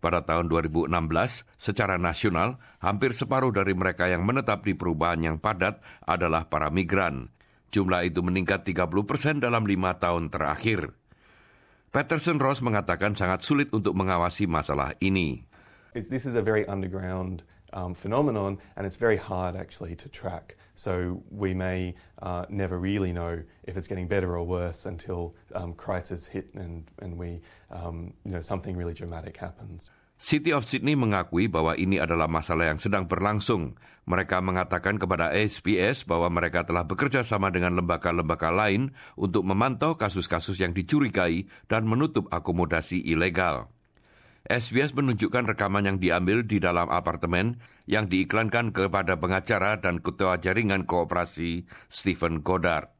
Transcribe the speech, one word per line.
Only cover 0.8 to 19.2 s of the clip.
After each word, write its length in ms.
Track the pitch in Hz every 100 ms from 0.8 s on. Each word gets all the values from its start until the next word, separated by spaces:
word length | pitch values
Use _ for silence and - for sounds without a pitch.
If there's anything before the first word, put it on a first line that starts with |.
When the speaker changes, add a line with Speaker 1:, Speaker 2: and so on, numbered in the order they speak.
| 76
Speaker 1:
enam 160 | 85 80
belas, 400 | 80 120 - -
secara 400 | _ - 98 101
nasional, 640 | 90 87 85 107 85 101 127 - -
hampir 320 | - 104 131
separuh 400 | 117 123 131 131
dari 160 | 101 98 92
mereka 320 | 92 85 90
yang 160 | 90 95
menetap 400 | 131 110 104 104
di 80 |
perumahan 560 | 87 90 78 85 82 80
yang 60 | 80
padat 400 | 104 98 92 104 - -
adalah 480 | - 87 87 80 82
para 240 | 76 76
migran. 560 | 82 87 95 90 67 58 _ _ _ _
Jumlah 320 | 104 92 90
itu 160 | 90 82
meningkat 480 | 87 90 90 98 98
tiga 240 | 85 87
puluh 160 | 90 104
persen 320 | 135 147 147
dalam 240 | 123 117
lima 320 | 107 95 92
tahun 320 | 90 87 85 82
terakhir. 720 | 82 76 78 110 104 73 - _ _ _ _ _ _ _ _ _
Patterson 480 | 139 139 160 170 156
Ross 240 | 131 131
mengatakan 560 | 123 107 101 87 104 101
sangat 240 | 92 92
sulit 240 | - 143 143
untuk 240 | 110 101 92
mengawasi 480 | 95 90 87 - 98
masalah 480 | 82 76 71 69 78
ini. 400 | 95 95 80 60 - - - - _
Speaker 2:
It's, 160 | 120 101
this 160 | 131
is 160 | 135 117
a 60 |
very 180 | 107 110 104
underground, 720 | 98 95 92 92 92 92 90 - _ -
um, 240 | - 90 87
phenomenon, 640 | 101 117 147 110 98 98 - -
and 80 | 98
it's 80 |
very 240 | 95 117
hard 400 | 101